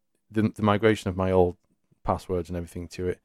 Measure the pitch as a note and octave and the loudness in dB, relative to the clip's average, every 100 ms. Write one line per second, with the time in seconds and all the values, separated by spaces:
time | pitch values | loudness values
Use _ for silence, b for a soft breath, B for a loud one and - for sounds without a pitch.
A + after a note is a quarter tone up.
0 | _ _ _ G#2+ G#2+ - G#2+ G2+ A2 G#2+ | _ _ _ -2 -2 0 2 4 4 2
1 | G2+ F#2 F#2 F#2 F2+ F2 _ _ _ _ | -2 -2 2 4 4 0 _ _ _ _
2 | - F2+ - F2+ E2 F2 E2+ F2+ E2+ - | -4 -4 -2 -6 -4 -8 -8 -12 -12 -6
3 | F2+ - | -6 -6